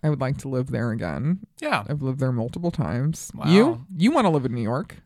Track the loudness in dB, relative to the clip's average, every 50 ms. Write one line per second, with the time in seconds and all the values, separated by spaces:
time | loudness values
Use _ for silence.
0 | 2 0 0 0 0 -2 -2 -4 -4 -4 -2 -2 -2 -2 -2 -2 -2 -2 -2 -2
1 | -4 -4 -4 -2 -2 -2 -2 -2 -4 _ _ _ -4 -2 -2 -2 -2 -4 -4 -4
2 | -2 -4 -2 0 0 0 0 0 -2 -4 -6 -4 -4 -4 -2 -2 -4 -2 -2 -2
3 | -2 -2 -2 -4 -8 -14 -12 -4 2 6 8 8 8 6 2 -2 -8 -12 -2 2
4 | 2 4 4 4 4 4 2 2 0 0 -2 -2 -2 -2 -2 -4 -6 -8 -14 -20
5 | _